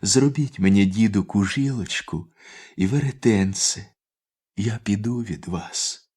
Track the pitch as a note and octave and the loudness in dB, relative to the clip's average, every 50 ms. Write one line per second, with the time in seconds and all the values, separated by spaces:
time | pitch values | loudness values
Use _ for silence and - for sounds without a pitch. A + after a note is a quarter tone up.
0 | - G#2 F#2 B2+ C3 C#3+ C#3 D3+ D3 C3 - - F#2+ F#2+ G2 G2+ G2 F#2+ F#2 G#2+ | -2 2 2 4 4 4 2 0 -4 -4 -2 0 2 4 6 6 4 4 4 2
1 | A2+ A2 G2 G#2 F#2+ - - G#2 G2+ F#2+ - - C#3 C#3 C3+ A#2+ F#2+ D#2+ - - | 2 2 4 0 -2 0 0 0 0 2 0 -2 -2 -2 -2 -4 -6 -6 -6 -8
2 | - - - D#2+ E2+ - _ _ - - - - - - _ - F#2+ F#2+ A2+ C#3+ | -8 -8 -10 -10 -10 -10 _ _ -20 -20 -20 -20 -20 -20 _ -2 -2 0 0 0
3 | D3 C3+ B2+ - - B2 A2+ G2+ F#2+ F#2+ G2 - - - - - G2+ - _ _ | 0 -2 -4 0 2 4 4 4 2 0 -2 -2 -2 -4 -4 -4 -10 -18 _ _
4 | _ _ _ _ _ _ _ _ _ _ _ - G2+ A#2+ A2+ A2+ - - G2+ G#2 | _ _ _ _ _ _ _ _ _ _ _ -4 -4 -4 -4 -6 -2 -2 -2 -2
5 | G#2+ A2+ B2 A#2+ A#2 G#2 F2 D2+ - - F2 F2 - - - - - - - - | -2 -4 -4 -4 -6 -6 -8 -10 -8 -8 -8 -8 -8 -8 -8 -8 -6 -6 -8 -10
6 | _ _ _ | _ _ _